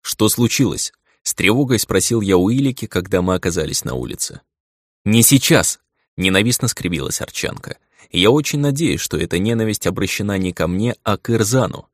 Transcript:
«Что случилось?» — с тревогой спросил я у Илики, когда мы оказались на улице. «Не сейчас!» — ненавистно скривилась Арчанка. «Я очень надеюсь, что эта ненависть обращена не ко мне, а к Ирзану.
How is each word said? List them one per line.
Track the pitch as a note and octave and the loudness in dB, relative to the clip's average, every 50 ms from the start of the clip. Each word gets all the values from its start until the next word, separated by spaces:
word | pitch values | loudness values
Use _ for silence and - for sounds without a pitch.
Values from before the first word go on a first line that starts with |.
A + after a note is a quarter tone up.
«Что | _ - - _ A2+ G#2+ | _ -10 -2 _ 2 2
случилось?» — | - - A#2+ A2+ - - C#3 G2+ C2+ - - - _ _ _ _ _ _ _ | 2 2 0 0 2 0 0 0 0 -4 -8 -10 _ _ _ _ _ _ _
с | - - | -10 -6
тревогой | - - - - - - - B2+ G#2+ | 0 2 2 2 2 2 0 0 -2
спросил | - _ - F#2+ - - A#2 A#2 | 0 _ 0 0 2 2 0 0
я | G#2 G2 F#2+ | 2 2 4
у | F2+ F2+ G2 | 4 4 2
Илики, | A#2+ C3 C#3 C3+ B2+ - - | 2 2 0 0 -2 -4 -12
когда | - - F#2+ F2+ F#2 G2 F#2 | -6 -4 -4 -4 0 -2 0
мы | F#2 F#2 F#2 | 0 0 0
оказались | F2+ - F#2 E2+ F2 D#2 D2 C#2+ - | 0 -2 -2 -2 -2 -4 -4 -6 -6
на | - - B1 | -6 -6 -6
улице. | B1+ B1 A#1+ - - - - - - _ _ _ _ _ _ _ _ _ _ _ _ _ | -6 -6 -8 -8 -8 -8 -10 -10 -16 _ _ _ _ _ _ _ _ _ _ _ _ _
«Не | G2+ G#2+ A#2 A#2 | 2 4 4 6
сейчас!» — | - C#3 C3 - - E3 B2 F2 - - _ _ _ _ _ _ _ _ | 6 4 4 4 6 4 4 4 2 -4 _ _ _ _ _ _ _ _
ненавистно | - F2+ F#2+ F#2+ F#2+ G#2 A#2+ A#2+ - - A#2 | -2 -2 2 2 2 2 2 0 0 -2 -4
скривилась | - - - F2+ F2 D2 C2 - - - | -4 -4 -4 -4 -4 -4 -4 -6 -6 -8
Арчанка. | - - - - - - - - - - - _ _ _ _ _ - _ | -8 -8 -8 -8 -6 -6 -8 -8 -12 -14 -16 _ _ _ _ _ -20 _
«Я | - F2+ F2 G#2+ | 0 4 4 6
очень | C3 D3+ D3 - - D3 | 6 4 2 0 -2 0
надеюсь, | C#3+ C#3+ C#3 C#3+ E3+ C3 D2+ C#2+ | 0 0 0 0 0 0 0 -2
что | - - - | -4 -4 -4
эта | D#2 F2 E2+ - F2 | -4 -2 -2 -2 -2
ненависть | F#2+ A2 A#2 A2+ A2 A2 G#2+ - - - | 0 0 0 0 0 -2 -2 -2 -2 -2
обращена | F#2 - G2+ F#2+ - - G#2+ G2+ G2+ F#2+ | -2 -2 -2 -4 -2 -4 -2 -2 -2 -2
не | F#2+ F#2 | -2 -2
ко | F2 - F2 E2 | -2 -2 -2 -2
мне, | F2 F#2+ A2 B2 A2+ _ | 0 -2 -2 -2 -4 _
а | _ - G#2 | _ -4 -4
к | - _ - | -4 _ -2
Ирзану. | A#2 A2+ A2 G#2 A#2+ C3 A#2 - - - - _ | 2 2 2 2 2 0 0 0 -4 -10 -16 _